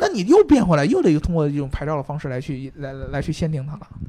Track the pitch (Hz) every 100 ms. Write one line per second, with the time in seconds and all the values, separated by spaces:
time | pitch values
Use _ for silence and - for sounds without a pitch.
0 | 392 302 180 359 359 285 190 156 147 359
1 | 262 151 - 165 147 143 139 - 147 151
2 | 131 147 147 127 131 135 135 139 139 135
3 | 131 139 - 156 170 151 135 147 - -